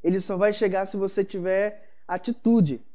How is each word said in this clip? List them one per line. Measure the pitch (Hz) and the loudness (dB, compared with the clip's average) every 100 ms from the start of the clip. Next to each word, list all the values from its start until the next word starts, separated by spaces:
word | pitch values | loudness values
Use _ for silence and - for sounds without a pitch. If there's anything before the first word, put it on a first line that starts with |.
Ele | 170 190 | 2 0
só | 185 190 | -2 2
vai | 208 | 2
chegar | 208 208 190 196 | 4 0 0 -2
se | 208 | -2
você | 196 196 | -2 -2
tiver | 196 196 180 190 208 208 - - - | -2 -2 0 0 0 -4 -18 -18 -8
atitude. | 175 208 233 226 233 160 123 - | -6 -4 -2 4 4 4 0 -8